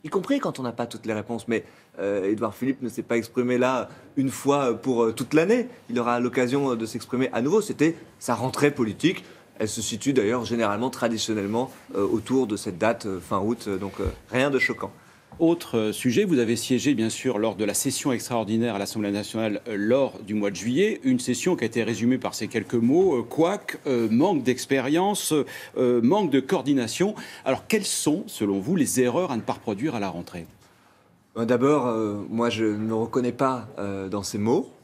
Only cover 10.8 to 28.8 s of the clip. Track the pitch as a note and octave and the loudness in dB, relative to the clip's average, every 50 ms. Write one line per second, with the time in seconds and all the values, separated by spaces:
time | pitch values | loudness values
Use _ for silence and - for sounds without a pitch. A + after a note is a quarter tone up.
10.8 | A#2+ B2+ - - B2+ A2+ A#2 G#2+ - - A2 G#2+ G2 G2 G#2+ A#2 C3 C3 - - | -2 -4 -2 -2 -2 0 0 -2 -2 -2 -2 -2 -2 0 0 -2 -2 -4 -8 -20
11.8 | - - - - G2+ F#2+ - A2 G#2+ - B2+ C3+ B2+ G#2 G#2+ G2 - A2 F2+ E2 | -18 -6 -2 0 0 2 2 0 0 2 2 2 2 2 -2 -4 -4 -8 -4 0
12.8 | G#2+ A2 A#2 A#2 - G#2 F#2+ F2+ E2+ - A2 G2 G2 A2 A#2+ - - G#2+ G2 F#2 | 2 2 2 0 -4 -6 -6 -6 -4 -2 -2 0 0 0 -2 -2 -4 -6 -4 -4
13.8 | G2+ G2 G2 - F#2+ - - - - - A2+ B2+ C3+ C#3+ C#3 - - - A#2 - | -4 -6 -6 -4 -4 -4 -4 -8 -12 -4 0 0 2 2 2 2 2 0 -2 -6
14.8 | - - - - - - - - _ _ - - E3+ E3 E3+ E3+ - - - A2+ | -8 -10 -12 -16 -20 -20 -20 -20 _ _ -2 2 2 2 2 0 -4 -2 -2 0
15.8 | G#2+ G#2+ G#2 - - B2+ A2+ D#3 G#3+ F#3+ E3+ B2+ A#2 A2 A#2 A#2 - - C3 A#2 | 0 0 -2 0 0 2 2 2 2 4 4 2 4 2 0 -2 0 0 0 2
16.8 | F#2+ C#3+ C#3+ A2 A2 A2+ - - - C3 A#2 G#2 G#2+ A2+ F#2+ F2+ G#2+ G2+ - - | 2 2 2 2 0 -2 -2 -2 -4 -2 0 0 0 0 0 0 -2 -2 -2 -2
17.8 | - C#3 C3 - - D3+ B2 G#2+ - - B2 A2+ A2 G2 A2+ A2+ A#2 A#2+ G#2 G2+ | -2 -2 -4 -2 0 -2 -2 -2 -2 -4 -2 -2 0 0 0 0 0 0 -2 -2
18.8 | G2 - - A2 G#2 G2+ G2+ G#2 G2+ - - A2 A2+ A2 G#2 - - A#2+ A2 G2 | -4 -4 -4 -4 -2 -2 -2 -2 -4 -4 -4 -2 -2 -2 -2 -4 -6 -6 -4 -2
19.8 | G2+ A2 B2 C#3 C3+ A#2+ - - A2+ F#2+ G#2+ G#2+ G2+ G2+ G2 E2+ G2 A#2 B2 D3 | 2 2 4 4 2 0 -2 -10 -8 -4 -4 -2 -2 -2 -2 -4 -4 -2 2 2
20.8 | G3 G#3+ G#3 - - C3 B2+ A#2+ - - B2 - - F#3 F3 - A#2 G#2+ - A#2 | 2 2 0 -2 0 0 0 0 0 -2 -2 0 0 0 0 0 -2 -2 -2 -2
21.8 | A2 G#2 A#2 G2 A#2 A#2+ B2+ A#2+ B2+ G2 - - A2 F#2+ - A2+ G2 - - A#2 | -2 -2 -2 0 2 2 2 2 -2 -6 -6 -6 -8 -4 -4 -4 -4 0 0 2
22.8 | A2+ A#2+ C#3+ F3 F#3+ F#3 D3 A#2+ A2+ A#2 - C#3 D#3+ E3+ G#3 G3+ - - - D#3+ | 4 4 4 4 4 4 2 0 -2 -2 2 2 2 2 2 -2 -6 -10 -12 -6
23.8 | - D3+ C3 A#2 A#2 G#2+ A2 A#2+ D3+ G3 F#3+ C#3+ A2+ B2 B2 A#2+ - - C#3 C3+ | -2 -2 0 2 2 2 4 4 4 4 4 2 2 0 0 0 0 0 0 0
24.8 | A#2+ C3+ D3+ E3+ F#3 G3+ G#3 G3 - - D#3 D3+ C3 - - - - - - - | 2 2 2 2 2 2 0 -2 -2 0 2 0 0 0 -6 -16 -16 -8 0 2
25.8 | B2+ B2 B2 A#2+ A2+ B2 F3 G#3+ G3+ D#3 C3+ C3+ C3 - F#3+ E3 A#2 C#3+ C#3+ C3 | 2 4 4 4 4 4 4 4 4 4 2 2 2 2 -2 -2 2 2 2 2
26.8 | A#2 A2+ - - F3+ G#3 G#3+ - - - - - - - C3 A2 - - - A3 | 2 -2 0 0 0 0 0 -6 -14 -16 -18 -6 -2 -2 -2 -2 0 0 0 0
27.8 | G3 - - - - D#3 D3 F#3 A#3 G#3+ - - A2 G2+ G2 G2 F#2+ B2 F#3+ F3+ | 0 -2 -4 0 2 2 0 0 -2 -8 -6 -2 0 0 0 0 0 0 2 2